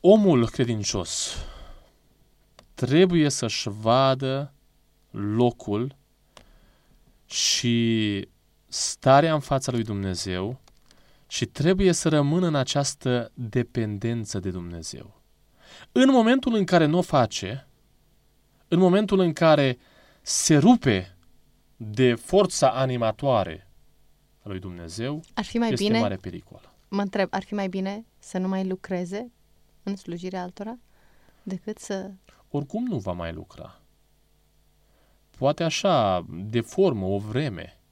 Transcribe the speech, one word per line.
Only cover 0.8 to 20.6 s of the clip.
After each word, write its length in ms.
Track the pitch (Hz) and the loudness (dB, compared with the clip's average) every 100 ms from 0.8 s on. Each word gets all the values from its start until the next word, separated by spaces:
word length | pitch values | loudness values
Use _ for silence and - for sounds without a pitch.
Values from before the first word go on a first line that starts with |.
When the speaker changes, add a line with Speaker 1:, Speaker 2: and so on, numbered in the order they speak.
| 98 104 85 - - - - - - - _ _ _ _ _ _ _ _ _ | -4 -6 -6 -6 -8 -8 -12 -14 -20 -20 _ _ _ _ _ _ _ _ _
Speaker 1:
trebuie 540 | - 123 143 185 175 147 | -6 0 4 4 4 2
să-și 400 | 139 117 - - | 0 -4 -4 -6
vadă 840 | 104 110 123 135 131 135 135 143 _ _ _ _ _ _ | -4 2 4 4 2 -2 -6 -8 _ _ _ _ _ _
locul 840 | 107 101 107 123 120 - 101 127 - _ _ _ - - - _ _ _ _ _ _ _ | -8 -4 2 2 0 -6 -4 -4 -10 _ _ _ -20 -20 -20 _ _ _ _ _ _ _
și 1000 | - - - 120 117 117 113 107 101 - _ _ _ _ | -4 -2 0 0 2 2 0 0 -4 -6 _ _ _ _
starea 680 | - - - - 135 160 | -8 -8 -2 6 6 6
în 60 | 156 | 0
fața 320 | 139 135 - | -2 -4 -2
lui 100 | 120 | -4
Dumnezeu 760 | 110 101 98 90 98 92 98 131 _ _ _ _ _ _ _ | -4 -4 -4 -6 -6 -4 -6 -8 _ _ _ _ _ _ _
și 180 | - | -6
trebuie 480 | - - 147 190 190 | -6 -2 0 4 4
să 160 | 170 170 | 4 2
rămână 380 | 151 143 165 180 | 2 2 2 0
în 80 | |
această 760 | 151 131 147 139 - 135 123 117 | 0 0 0 -2 -4 -2 0 -2
dependență 1040 | - 120 123 120 - 110 104 113 117 110 101 | -10 -4 -2 -2 -2 -4 -4 -4 -4 -6 -6
de 120 | 92 | -6
Dumnezeu. 720 | 90 85 85 80 - - _ _ _ _ _ - - - | -8 -10 -12 -12 -14 -18 _ _ _ _ _ -20 -20 -4
În 180 | - 262 | 4 6
momentul 440 | 262 226 262 254 | 6 4 2 2
în 100 | 226 | 0
care 220 | 185 175 156 | 4 4 4
nu 120 | 170 | 2
o 40 | |
face, 640 | 175 147 117 - 95 131 - _ _ _ _ _ _ _ _ _ _ | 2 2 2 -2 -8 -10 -14 _ _ _ _ _ _ _ _ _ _
în 100 | 170 | 2
momentul 400 | 185 185 214 190 | 4 4 2 2
în 140 | 180 | 2
care 460 | 151 165 151 139 123 _ _ _ _ | 2 4 6 4 0 _ _ _ _
se 340 | - - - | -8 -4 4
rupe 600 | 151 | 6